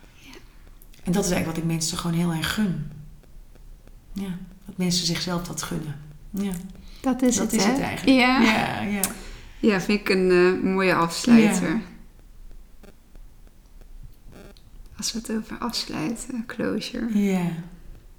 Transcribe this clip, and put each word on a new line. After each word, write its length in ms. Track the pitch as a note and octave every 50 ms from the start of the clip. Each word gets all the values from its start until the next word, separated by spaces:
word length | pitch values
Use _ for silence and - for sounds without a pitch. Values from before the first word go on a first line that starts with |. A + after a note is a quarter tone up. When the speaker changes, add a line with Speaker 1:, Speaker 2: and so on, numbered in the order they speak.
| - - - -
Speaker 1:
Ja. 120 | - - - - - - - - - - - - - - - - -
Speaker 2:
En 80 | -
dat 120 | F3 G3+ F#3+
is 60 | E3+
eigenlijk 160 | F3+ F3+ E3
wat 100 | D#3+ D#3+
ik 80 | E3 D#3+
mensen 340 | E3 E3 E3 D#3+ - - -
gewoon 180 | - E3+ E3
heel 160 | E3 F3 F3
erg 220 | E3 D#3+ D#3 - -
gun. 360 | A3 G#3+ G3 D#3+ D3+ D3 D3 - - - - - - - - - - - - - - - - - - - - - - - -
Ja, 240 | - G3 G3 G3 F3 F3+ G3 - - - -
dat 100 | - F#3+
mensen 300 | - F3+ F3+ F3 F3+ E3
zichzelf 360 | E3 E3+ D#3+ - F3 F3+ F3 F3+
dat 160 | - D#3 -
gunnen. 340 | - - F3 D#3+ D#3 D3+ C#3+ - - - - - - -
Ja. 220 | - F#3+ G3+ G3 F3+ F3 - - - - - - - -
Speaker 1:
Dat 220 | - C4 B3+ B3
is 140 | C4+ B3 A#3+
Speaker 2:
Dat 140 | - A#3 A3
Speaker 1:
het, 100 | - G#3
Speaker 2:
is 40 | F#3+
Speaker 1:
hè? 60 | G#3
Speaker 2:
het 80 | B3+ C#4
eigenlijk. 380 | - - - - - - C4+ C4
Speaker 1:
Ja. 220 | B3 B3 B3+ A#3
Speaker 2:
Ja, 380 | A3+ A3+ A3 - - - - -
ja. 180 | G#3+ G#3 G#3 G3+ F#3+ - - - - - - - - - - -
Speaker 1:
Ja, 200 | - A3+ G#3 G3
vind 200 | B3+ - G#3 G#3
ik 80 | - -
een, 220 | G3+ F#3+ F#3 F#3
eh, 420 | F3+ F3 F3+ F3+ F#3 - - F#3
mooie 220 | F#3+ F#3+ F#3+ F#3 E3+
afsluiter. 760 | - E3+ E3+ E3+ - - B3 A#3 A3+ A3 G#3 F#3+ F#3 F3+ D#3+
Speaker 2:
Ja. 100 | D#3+ A3+ - - - - - - - - - - - - - - - - - - - - - - - - - - - - - - - - - - - - - - - - - - - - - - - - - - - - G3 G3+ G3+ - - - - - - - -
Speaker 1:
Als 160 | - G3+ -
we 60 | - A3+
het 120 | A3 -
over 280 | A3 A3 A3 - A3 A3+
afsluiten, 840 | - A#3+ A3+ - - - - - - - A#3 A#3 - - - A#3 A3+
closure. 720 | - - - - - F#3+ G#3+ - - - - A3+ A#3 G#3+ G3+
Speaker 2:
Ja. 320 | G3+ G3 F#3+ F3+ F3 E3+ E3 E3 - - - - - - - - - - -